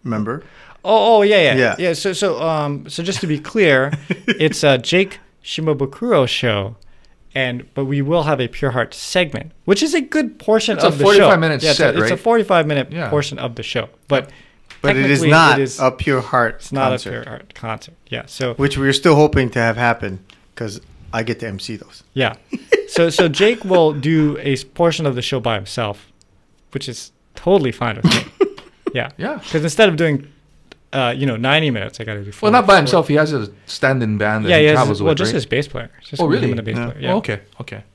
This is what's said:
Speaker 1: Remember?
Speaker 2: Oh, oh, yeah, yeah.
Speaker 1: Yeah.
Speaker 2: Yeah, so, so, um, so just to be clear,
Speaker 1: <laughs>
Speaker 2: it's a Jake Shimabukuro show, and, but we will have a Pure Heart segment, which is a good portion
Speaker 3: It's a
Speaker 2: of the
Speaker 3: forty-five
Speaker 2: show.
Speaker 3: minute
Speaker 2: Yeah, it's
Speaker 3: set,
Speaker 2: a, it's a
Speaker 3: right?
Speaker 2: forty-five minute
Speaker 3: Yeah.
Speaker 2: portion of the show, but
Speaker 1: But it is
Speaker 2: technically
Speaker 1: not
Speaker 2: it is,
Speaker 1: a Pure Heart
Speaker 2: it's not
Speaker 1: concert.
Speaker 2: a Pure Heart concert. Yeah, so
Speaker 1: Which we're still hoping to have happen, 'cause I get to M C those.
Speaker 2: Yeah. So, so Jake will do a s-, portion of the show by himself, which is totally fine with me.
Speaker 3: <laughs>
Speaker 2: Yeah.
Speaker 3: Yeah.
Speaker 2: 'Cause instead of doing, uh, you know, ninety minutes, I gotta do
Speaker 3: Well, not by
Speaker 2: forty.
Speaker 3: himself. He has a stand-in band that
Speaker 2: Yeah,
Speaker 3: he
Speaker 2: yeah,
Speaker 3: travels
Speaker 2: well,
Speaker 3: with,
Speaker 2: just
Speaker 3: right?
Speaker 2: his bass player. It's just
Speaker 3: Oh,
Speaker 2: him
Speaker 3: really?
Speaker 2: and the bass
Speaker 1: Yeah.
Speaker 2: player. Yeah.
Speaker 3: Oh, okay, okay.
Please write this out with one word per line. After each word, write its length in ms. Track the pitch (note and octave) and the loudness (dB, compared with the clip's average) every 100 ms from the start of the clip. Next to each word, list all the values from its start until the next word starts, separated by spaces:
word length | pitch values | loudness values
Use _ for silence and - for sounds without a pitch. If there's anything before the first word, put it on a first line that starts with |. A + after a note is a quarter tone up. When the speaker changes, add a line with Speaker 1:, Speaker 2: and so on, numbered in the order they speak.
Speaker 1:
Remember? 400 | - A2 G#2+ C3+ - - - - | -6 -6 -6 -8 -12 -20 -20 -12
Speaker 2:
Oh, 340 | - A3 G#3 A3+ | 0 2 4 4
oh, 40 | |
yeah, 180 | G3+ G#3 | 6 4
yeah. 120 | D3+ A#2+ | 4 4
Speaker 1:
Yeah. 200 | A#2+ - | 2 0
Speaker 2:
Yeah, 140 | F3+ | -2
so, 200 | E3 G3+ | -2 -4
so, 280 | F3+ G3+ B2+ | -2 -2 -2
um, 480 | D#3+ D#3 D3 C#3+ D3 | -2 -2 -4 -6 -10
so 140 | D3 | -10
just 180 | E3+ F#3+ | -6 -6
to 60 | F3+ | -4
be 120 | D3+ | -6
clear, 540 | - A3+ F3+ C3 C#3 D3+ | -4 2 4 4 2 -4
Speaker 1:
<laughs> 60 | - - - | -6 -8 -4
Speaker 2:
it's 360 | - D#3 - | 0 0 2
a 140 | D3+ C3 | 2 2
Jake 400 | - F3 G3 - _ _ | 2 0 0 -6 _ _
Shimabukuro 840 | - - D#3+ D3 C3+ - A#3+ F#3 B2 | -12 -6 -2 -2 -4 -4 0 2 2
show, 480 | - B2 G#2 G2 A2+ - - _ _ _ | 0 -2 -2 -4 -12 -20 -20 _ _ _
and, 380 | C3+ B2+ B2 C3 | -6 -4 -6 -10
but 100 | - | -8
we 160 | C3+ C#3 | -4 -2
will 220 | C#3 E3+ | 0 0
have 160 | D3+ C#3+ | 0 -2
a 80 | A#2+ | -2
Pure 240 | - C#3+ | -2 -4
Heart 220 | B2 A2+ | -2 -4
segment, 580 | - - F#3 E3+ A2+ D#3+ - - | -8 -6 -2 -2 -6 -12 -12 -2
which 160 | G3 | 0
is 120 | D#4 | 2
a 60 | D#4+ | -2
good 380 | C4 D4+ B3+ - | -2 -4 -4 -6
portion 380 | - A3 A3 G#3 | 0 0 0 0
Speaker 3:
It's 80 | |
a 40 | G3+ | 0
Speaker 2:
of 100 | D3 | 4
the 60 | |
Speaker 3:
forty-five 280 | F#3+ G3+ F#3+ | 6 6 6
Speaker 2:
show. 20 | F3 | 6
Speaker 3:
minute 260 | D#3+ C#3+ | 2 0
Speaker 2:
Yeah, 80 | D3+ | 0
it's 80 | C#3+ | 2
Speaker 3:
set, 160 | D3 | 2
Speaker 2:
a, 40 | D#3 | 2
it's 100 | A2 | 0
a 40 | |
Speaker 3:
right? 60 | E3 | 0
Speaker 2:
forty-five 460 | A3+ A#3 G#3 F3+ D#3 | 0 0 2 2 2
minute 260 | C#3+ B2+ | -2 -4
Speaker 3:
Yeah. 180 | D#3 C3+ | -6 -4
Speaker 2:
portion 280 | D3 C#3 C#3+ | -2 -4 -8
of 160 | B2 A#2 | -10 -10
the 60 | |
show, 260 | A2+ B2 A2 _ _ | -8 -6 -6 _ _
but 220 | C#3 - - _ _ _ - | -2 -2 -18 _ _ _ -4
Speaker 1:
But 140 | C#3+ C3+ | 0 2
it 80 | C3+ | 2
is 100 | C#3 | 2
Speaker 2:
technically 100 | D#3+ | 6
Speaker 1:
not 280 | D#3 D#3 C3 | 6 6 4
Speaker 2:
it 40 | |
is, 160 | C3 - | 0 0
Speaker 1:
a 120 | C3 | -2
Pure 280 | C3 - C3 | 0 -2 -2
Heart 320 | A#2 B2+ A#2 - | 0 0 0 -4
Speaker 2:
it's 160 | - | -8
not 160 | C3+ C3+ | -2 -2
Speaker 1:
concert. 200 | B2+ - | -2 -6
Speaker 2:
a 20 | A#2 | -10
Pure 20 | A#2 | -12
Heart 260 | A2+ - | -16 -18
concert. 400 | - A2+ A2 - _ _ | -14 -10 -10 -12 _ _
Yeah, 160 | A#2+ - | -12 -12
so 280 | - B2+ | -8 -8
Speaker 1:
Which 220 | A#2 C#3 C#3 | -2 -2 0
we're 140 | C3+ | 0
still 200 | C3+ F3 | 2 4
hoping 360 | D3+ D3+ D3+ B2+ | 6 4 4 0
to 80 | B2 | 0
have 160 | A2+ A2 | 0 0
happen, 480 | B2 A#2 G#2 F#2 _ _ _ - | 0 0 -4 -10 _ _ _ -12
'cause 240 | A2+ G2 - - - | -12 -12 -18 -20 -10
I 100 | A2+ | -8
get 160 | A2+ A2 | -6 -6
to 60 | A2+ | -8
M 140 | G2 | -12
C 160 | - G#2+ | -12 -14
those. 260 | - - _ | -14 -20 _
Speaker 2:
Yeah. 200 | C3+ B2 - _ - - - - | -4 -4 -4 _ -14 -2 -2 -2
So, 220 | - E3+ | 0 0
so 180 | D#3+ F3 | 2 0
Jake 360 | C#3+ G3+ A#3 | 2 2 0
will 280 | G3 F#3 D#3 | 0 4 4
do 460 | D3 C#3 D#3+ D3+ C#3+ | 2 0 2 2 -2
a 140 | C#3 | -4
s-, 100 | C3 | -4
portion 420 | - - E3+ D#3+ D3+ | -6 0 0 0 -4
of 80 | |
the 80 | B2 | -4
show 160 | A#2+ C3 | -4 -4
by 140 | A#2 G#2+ | -2 -4
himself, 500 | G2 - A2 G2+ _ _ _ _ _ _ _ | -6 -6 -6 -8 _ _ _ _ _ _ _
which 160 | C3+ - | -12 -12
is 240 | A#2+ - _ _ - | -14 -18 _ _ -8
totally 340 | - F#3+ C3+ | 2 2 2
fine 240 | - A#2+ G#2 | -4 -6 0
with 100 | E3 | 2
me. 180 | - - | 2 -2
Speaker 3:
<laughs> 60 | _ - - - _ - | _ -4 -4 -20 _ -8
Speaker 2:
Yeah. 180 | B2 A#2 - | -6 -6 -8
Speaker 3:
Yeah. 220 | A3 C#4+ | -10 -8
Speaker 2:
'Cause 240 | - D#3+ | -6 -4
instead 260 | D#3 D3+ G#3+ | -2 4 4
of 60 | |
doing, 320 | D#3 E3+ C#3 - _ _ _ _ - _ | 4 0 0 -6 _ _ _ _ -20 _
uh, 220 | C3+ B2 B2 | -4 -2 -2
you 80 | |
know, 120 | C3+ A2 | -4 -2
ninety 340 | B2+ D3+ D#3 | 0 0 0
minutes, 300 | A2+ G2 - | -4 -8 -12
I 40 | |
gotta 200 | A2 G#2 | -10 -10
do 80 | G2+ - | -12 -2
Speaker 3:
Well, 100 | G#3+ | 2
not 160 | A#3+ G3+ | 4 6
by 60 | |
Speaker 2:
forty. 80 | G3 | 6
Speaker 3:
himself. 260 | C#3+ F3+ - | 6 2 2
He 80 | |
has 180 | D3 D3+ | 2 2
a 160 | C#3+ G#2 - _ | -2 -6 -12 _
stand-in 520 | - C3 C3 A2+ G#2+ | -2 0 0 0 0
band 260 | G#2 A2 | 0 0
that 60 | A2 | 2
Speaker 2:
Yeah, 80 | E3 | 4
Speaker 3:
he 60 | |
Speaker 2:
yeah, 80 | D3+ | 6
Speaker 3:
travels 280 | D3+ A2+ G2+ | 4 2 2
Speaker 2:
well, 100 | G#2 | 0
Speaker 3:
with, 80 | D3 | 0
Speaker 2:
just 100 | A2 | 0
Speaker 3:
right? 60 | D#3 | -2
Speaker 2:
his 100 | A#2+ | -2
bass 220 | A#2+ D3 | -4 -4
player. 220 | C3 A#2 - | -8 -12 -18
It's 80 | - | -18
just 100 | C#3 | -4
Speaker 3:
Oh, 40 | |
Speaker 2:
him 80 | E3 | 0
Speaker 3:
really? 180 | - B2+ | 0 0
Speaker 2:
and 80 | A#2 | -4
the 60 | |
bass 120 | A2 A2 | -4 -6
Speaker 1:
Yeah. 100 | A#2+ | -6
Speaker 2:
player. 80 | A#2 | -8
Yeah. 120 | B2+ | -4
Speaker 3:
Oh, 60 | F#3+ | -2
okay, 200 | G#3 G#2 - _ | -2 -8 -10 _
okay. 240 | - G2+ - | -16 -16 -18